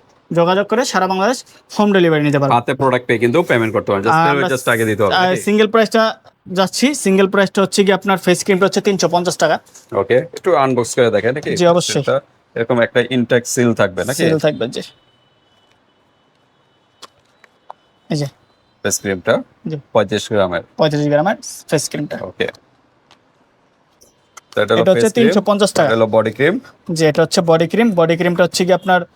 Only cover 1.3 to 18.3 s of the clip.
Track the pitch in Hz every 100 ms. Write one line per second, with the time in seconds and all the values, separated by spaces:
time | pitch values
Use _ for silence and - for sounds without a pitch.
1.3 | 262 - - _ - 208 196 170 151 147
2.3 | 143 135 120 120 131 135 127 - 120 117
3.3 | 143 - 127 113 104 92 101 101 160 165
4.3 | 143 135 131 - 117 113 101 104 156 185
5.3 | 185 - 208 214 226 214 226 220 - _
6.3 | _ - 185 185 - 262 294 196 190 190
7.3 | 196 190 - 190 - 196 190 202 185 -
8.3 | 175 - 185 190 202 208 196 170 175 180
9.3 | - 160 185 _ - - 107 98 123 165
10.3 | - 196 160 135 127 117 - 120 104 110
11.3 | 143 151 143 175 175 160 151 139 135 -
12.3 | _ _ - 117 123 117 127 120 127 117
13.3 | 123 - - 120 110 101 92 90 131 165
14.3 | 156 156 - 113 120 - _ _ _ _
15.3 | _ _ _ _ _ _ _ _ _ _
16.3 | _ _ _ _ _ _ _ - _ _
17.3 | _ _ _ _ - _ _ - 156 143